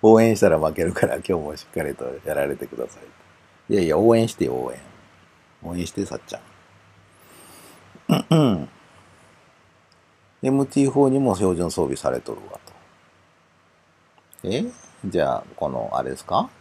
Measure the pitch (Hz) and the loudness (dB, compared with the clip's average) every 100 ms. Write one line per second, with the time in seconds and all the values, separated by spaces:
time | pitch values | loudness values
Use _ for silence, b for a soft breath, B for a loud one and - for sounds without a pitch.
0 | 113 110 113 107 98 80 78 78 80 - | 8 8 6 4 4 4 0 -2 -4 0
1 | - 73 - 85 73 76 - - 76 69 | -2 -2 -4 -4 -4 -12 -12 -8 -8 -8
2 | 62 71 76 73 71 69 - 58 60 - | -10 -10 -6 -4 -2 -4 -10 -10 -12 -12
3 | - - _ _ _ _ _ 107 85 78 | -20 -20 _ _ _ _ _ 0 2 4
4 | 113 113 113 - 65 64 62 62 - - | 6 4 2 -2 -4 -2 -8 -12 -18 -20
5 | - _ _ _ _ _ 80 87 85 - | -20 _ _ _ _ _ -10 -8 -6 -6
6 | 101 - - - - _ _ _ _ _ | -8 -8 -12 -18 -18 _ _ _ _ _
7 | _ _ B B B B B B B - | _ _ B B B B B B B -20
8 | - 165 - 165 139 92 67 - _ - | -2 -2 4 4 4 0 -4 -16 _ -20
9 | _ _ _ _ _ _ _ _ _ _ | _ _ _ _ _ _ _ _ _ _
10 | _ _ _ _ 131 139 135 - 139 131 | _ _ _ _ -2 0 0 0 2 4
11 | 139 135 131 95 98 87 87 87 73 67 | 4 4 0 2 0 0 -2 -2 -2 -2
12 | 67 64 - 57 50 - - - _ _ | -4 -4 -8 -14 -14 -20 -20 -20 _ _
13 | _ _ _ _ _ _ _ _ _ _ | _ _ _ _ _ _ _ _ _ _
14 | _ _ _ - - 117 233 - - - | _ _ _ -12 -6 -4 -6 -10 -20 -14
15 | 98 85 71 62 - - 76 64 53 64 | -6 -2 0 -2 -6 -8 -6 -6 -6 -6
16 | 65 65 - 98 247 - | -6 -10 -4 -4 -4 -8